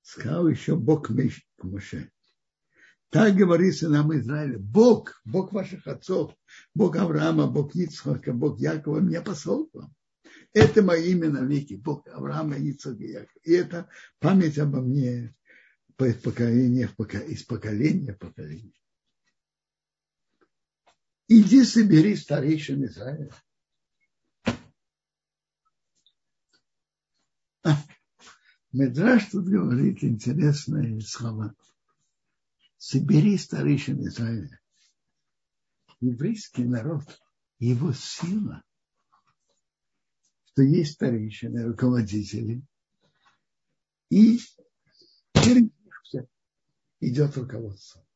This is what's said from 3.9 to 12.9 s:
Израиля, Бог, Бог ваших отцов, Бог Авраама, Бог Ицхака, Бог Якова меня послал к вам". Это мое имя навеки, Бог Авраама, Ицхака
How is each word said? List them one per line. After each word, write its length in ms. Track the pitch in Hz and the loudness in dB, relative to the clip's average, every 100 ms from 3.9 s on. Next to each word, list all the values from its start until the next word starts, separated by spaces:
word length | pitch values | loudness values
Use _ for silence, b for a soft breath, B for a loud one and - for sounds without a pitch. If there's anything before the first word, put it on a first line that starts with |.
| 147 151 156 | 2 2 0
Израиля, 400 | 110 147 147 110 | -4 -6 -6 -8
Бог, 640 | 101 127 240 214 - - | 0 6 6 6 0 -18
Бог 300 | - 190 185 | -6 -6 -4
ваших 320 | 202 185 185 156 | -8 -10 -12 -12
отцов, 480 | 139 - 185 147 _ _ b b | -14 -6 -6 -6 _ _ b b
Бог 220 | 160 185 151 | 0 0 2
Авраама, 500 | 175 151 160 160 143 | -2 0 0 0 0
Бог 280 | 135 143 | -2 -4
Ицхака, 580 | 175 170 - 139 143 - | -4 -6 -6 -6 -6 -4
Бог 260 | 120 147 - | -4 -4 -2
Якова 400 | 147 160 147 254 | -4 -4 -4 -2
меня 220 | 180 165 | 0 -2
послал 460 | 214 151 - 240 320 | -6 -8 -4 -4 -6
к 60 | |
вам". 180 | - - _ _ _ b b b | -14 -20 _ _ _ b b b
Это 280 | 214 - 214 | 6 6 6
мое 200 | 190 170 | 2 2
имя 280 | 170 180 160 | 0 0 0
навеки, 460 | 135 127 143 - | -2 -2 -4 -6
Бог 320 | 98 139 143 - | -12 -8 -8 -10
Авраама, 480 | 143 139 147 156 | -12 -8 -6 -6
Ицхака 480 | 139 147 139 143 | -6 -6 -8 -12